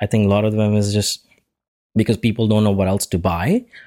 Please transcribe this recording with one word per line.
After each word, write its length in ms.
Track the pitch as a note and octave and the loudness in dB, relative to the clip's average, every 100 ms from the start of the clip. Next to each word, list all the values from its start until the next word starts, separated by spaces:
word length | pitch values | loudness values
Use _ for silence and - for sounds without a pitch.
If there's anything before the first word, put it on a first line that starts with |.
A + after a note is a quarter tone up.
I 40 | G#2+ | -2
think 200 | A2+ G2+ | 0 2
a 20 | |
lot 160 | G2+ | 2
of 80 | G#2+ | 0
them 220 | G#2+ G#2+ G#2 | 0 0 0
is 160 | G#2 | 0
just 320 | G#2 G2+ - _ _ _ _ _ _ _ A2 | 0 -2 -6 _ _ _ _ _ _ _ -2
because 220 | G#2+ G#2+ | 0 0
people 280 | A2+ G#2+ A2 | 0 0 0
don't 160 | G#2+ | 2
know 100 | G#2+ | 2
what 160 | G2 F#2 | 2 0
else 180 | G2+ - | -2 -2
to 120 | F2+ | -2
buy, 460 | F#2 E2+ G#2 A3+ - - | -2 -2 -2 -2 -4 -20